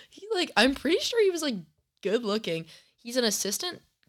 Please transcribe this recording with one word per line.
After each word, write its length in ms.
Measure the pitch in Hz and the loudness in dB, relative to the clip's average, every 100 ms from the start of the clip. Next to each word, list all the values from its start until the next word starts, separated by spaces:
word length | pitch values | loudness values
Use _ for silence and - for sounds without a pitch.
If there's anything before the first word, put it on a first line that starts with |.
| - | -20
He, 160 | - 415 | -20 -4
like, 160 | 392 330 - | -2 0 4
I'm 180 | 254 | 4
pretty 240 | 277 269 415 | 4 0 0
sure 240 | - 466 | 2 2
he 80 | 392 | 2
was, 100 | 349 | 2
like, 120 | 302 202 - _ _ _ | -2 -4 -10 _ _ _
good 220 | 196 233 | -4 -2
looking. 420 | 220 214 220 165 165 - _ _ | -2 -4 -4 -6 -8 -16 _ _
He's 200 | 233 254 | -6 0
an 60 | |
assistant 560 | 233 - - - 349 320 _ _ | 0 0 -4 -4 -6 -10 _ _